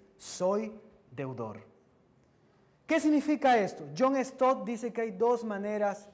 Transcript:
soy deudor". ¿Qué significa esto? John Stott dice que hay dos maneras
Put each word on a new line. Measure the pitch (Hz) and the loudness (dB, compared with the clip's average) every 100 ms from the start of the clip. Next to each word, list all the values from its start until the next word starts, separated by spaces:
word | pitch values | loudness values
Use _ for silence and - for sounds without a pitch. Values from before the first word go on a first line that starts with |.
| - _ | -20 _
soy | - - 180 208 220 - - - _ | -12 -2 0 0 -2 -10 -20 -20 _
deudor". | 120 135 120 113 104 - _ _ _ _ _ _ _ _ _ _ _ - | -10 -8 -6 -8 -10 -16 _ _ _ _ _ _ _ _ _ _ _ -2
¿Qué | 320 | 2
significa | 311 302 294 302 269 240 | 4 2 2 2 4 4
esto? | 190 - 147 151 | 4 -4 -10 0
John | 262 269 | 2 2
Stott | 262 - 254 262 190 | -2 0 2 2 -2
dice | 233 233 | -6 -6
que | 233 | -4
hay | 226 | -4
dos | 185 233 240 | 0 2 2
maneras | 226 202 208 214 208 202 - | 0 -4 -2 0 0 -2 -10